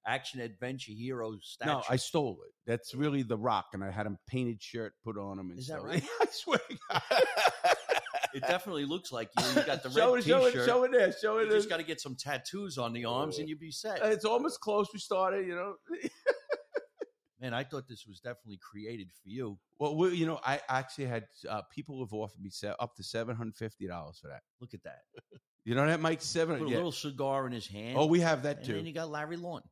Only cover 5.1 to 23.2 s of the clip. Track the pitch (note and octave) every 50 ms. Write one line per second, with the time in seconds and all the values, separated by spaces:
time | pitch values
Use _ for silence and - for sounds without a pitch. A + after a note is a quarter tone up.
5.1 | G#2+ G2+ G2+ G2+ G2 F#2+ F#2 F2+ F2 F#2+ B2+ C3 D#3 - - - E3 B3 - -
6.1 | A#4+ A#4 A#4 A4 - - - F4+ C#4+ - - - B3+ - - - - - - -
7.1 | - - C5 G#4 - - G#3 - - - - - - - - - - - - -
8.1 | - C#3+ D3 - - C3+ B2 B2+ F3 F#3+ - G#3 F3 D3 C#3+ C#3 D#3+ F#3 - -
9.1 | C3 A#2 A2+ G#2+ - - - C3 B2+ D4 - - C3+ - - B2+ - - A3+ B3+
10.1 | B3+ B3 - - C4 C4+ B3+ B3 B3 B3+ A#3+ B3 A#3+ B3+ B3+ C4 C4 A#3+ G3+ F#3
11.1 | - - G#3 G#3+ G#3+ A3 A3 G#3+ G#3+ G#3+ G3+ G#3+ F3 E3 D#3 D#3+ D#3+ - - C#3+
12.1 | B2+ C3 - C#3+ C#3+ B2+ - - - G3 G3+ F#3+ C#3 C3 A#2+ A#2 A#2 A#2 A#2+ A2+
13.1 | A#2+ B2+ D3 D#3 D3+ D3+ D3+ D#3 D#3 D3+ E3 D#3+ D3 - - A3 G3 D#3+ - G#3+
14.1 | A3 - G3+ G#3+ A3+ B3 C#4 F#4 - - - G#3+ G#3 G#3 G3+ G3+ - G3+ - -
15.1 | G3+ F#3 F#3 F#3+ G3 G3 F#3+ F3+ F3 F3 F3+ G3+ F#3 - _ - E4+ - B3+ -
16.1 | - - _ - - - - - D5 - - _ - - - _ _ _ - -
17.1 | _ _ _ _ _ _ B2+ B2+ A#2 B2 C#3 C3 D3+ C#3 C3 C3+ A#2+ G2+ - G#2
18.1 | G2 F#2 _ B2 A#2+ _ _ A2+ G2+ F#2 - - - G#2 G#2+ A2 A#2 A2 G2 F#2
19.1 | _ - _ F#2+ G#2 C3 B2+ G#2+ G2+ F#2+ _ _ _ _ D3 D3+ D3+ D#3 F3+ F#3
20.1 | F3+ E3+ E3 D#3+ D#3+ C#3+ - B2+ C#3 D3 - - C3 C3 C3+ - - - C#3 B2
21.1 | A#2+ A2+ G#2 _ _ - - - G#2+ G#2 - _ - - - - C#3 C3 B2+ G2+
22.1 | G#2+ G#2+ A2 G#2 - - F#2+ G2 - - - G#2 F#2+ - A#2+ A#2 _ - F#2+ -
23.1 | - A2+